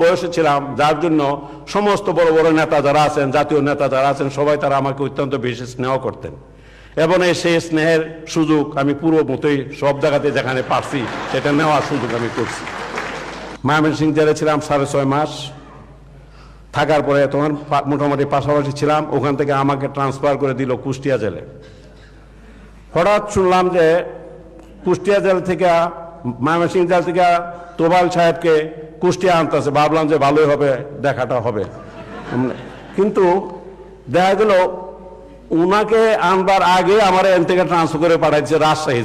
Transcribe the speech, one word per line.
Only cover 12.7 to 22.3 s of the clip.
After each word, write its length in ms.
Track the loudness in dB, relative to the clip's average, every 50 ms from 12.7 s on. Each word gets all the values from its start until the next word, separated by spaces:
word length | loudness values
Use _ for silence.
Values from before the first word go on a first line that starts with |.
| -12 -12 -12 -10 -10 -10 -10 -10 -10 -12 -12 -14 -14 -14 -14 -16 -12 -6 -2
ময়মনসিংহ 460 | 0 2 2 2 0 0 0 0 0 2 2
জেলে 160 | 2 2 2 0
ছিলাম 180 | 0 0 -2 -2 -2 -2
সাড়ে 180 | -2 -2 0 0
ছয় 160 | -2 -2 0 0 0
মাস, 160 | 0 -2 -4 -6 -12 -14 -14 -16 -18 -20 -20 -20 -20 -20 -20 -20 -20 -20 -20 -20 -20 -20 -20 -20 -20 -20 -20 -20 -20 -20 -8 -4
থাকার 260 | -2 0 2 2 2 2
পরে 140 | 2 2 2 2 2
তখন 200 | 2 0 0 0 -2 -4 -4 -2
পা-, 140 | -2 0 0 0
মোটামুটি 340 | -2 0 0 0 0 0 0 0 0
পাশাপাশি 380 | -2 0 0 0 0 0 -2 -4 -2
ছিলাম, 220 | 0 0 0 0 0 -2 -2
ওখান 180 | -2 0 0 -2 0
থেকে 120 | 0 0 0 0
আমাকে 240 | 0 0 0 -2 -4 -6 -4
ট্রান্সফার 380 | -4 -4 -4 -4 -2 0 0 0 0
করে 120 | 0 -2 -2 -2
দিল 100 | -2 -4 -4 -4 -4
কুষ্টিয়া 320 | -6 -8 -4 -2 -2 -2 0
জেলে। 200 | -2 -4 -6 -8 -12 -16 -20 -20 -20 -20 -20 -20 -20 -20 -20 -20 -20 -20 -20 -20 -20 -20